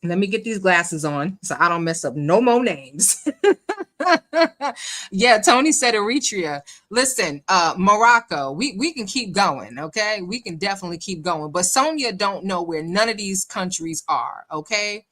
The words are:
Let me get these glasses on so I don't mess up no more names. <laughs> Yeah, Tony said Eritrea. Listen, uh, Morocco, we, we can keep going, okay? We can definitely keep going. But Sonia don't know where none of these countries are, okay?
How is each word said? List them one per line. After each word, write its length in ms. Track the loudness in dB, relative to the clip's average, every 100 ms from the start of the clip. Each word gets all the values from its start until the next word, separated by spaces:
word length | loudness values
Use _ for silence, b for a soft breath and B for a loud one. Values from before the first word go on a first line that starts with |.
Let 160 | -2 0
me 80 | 0
get 160 | -2
these 140 | -4 -2
glasses 460 | 4 4 2 -4
on 340 | -4 -2 -4 -6
so 140 | -8 0
I 100 | 0
don't 160 | 2
mess 200 | -2 -4
up 100 | -4
no 260 | -4 2 4
more 220 | 6 4
names. 640 | 2 -4 -10 -2 -2 0 -4
<laughs> 1700 | 0 2 2 _ -8 -8 _ 2 2 _ 0 0 0 -8 -8 -10 -12 -8
Yeah, 280 | 0 6 6
Tony 340 | 6 6 6
said 220 | 4 2
Eritrea. 680 | 2 2 0 -2 -4 -4 -6 -10 B B
Listen, 520 | -2 0 0 -2 -4 0
uh, 260 | 2 2 2
Morocco, 760 | 4 6 8 6 4 -4 -4
we, 220 | -4 -6 -2
we 160 | -4
can 140 | -4 -6
keep 260 | -6 -4
going, 460 | 0 2 0 -8 -10
okay? 440 | -8 -4 -2 -2
We 180 | -6 -8
can 160 | -8 -6
definitely 400 | -4 -4 -6 -10
keep 240 | -8 -8
going. 300 | -4 -4 -4
But 120 | -2 0
Sonia 460 | 2 0 0 -4
don't 320 | -2 -4 -4
know 180 | -4 -4
where 200 | -4 -6
none 260 | -4 0 0
of 80 | -2
these 280 | -4 -6
countries 600 | -6 -6 -6 -6 -8 -10 -4
are, 380 | -4 -4 -10 -10
okay? 540 | -10 -4 -4 -4 -8 _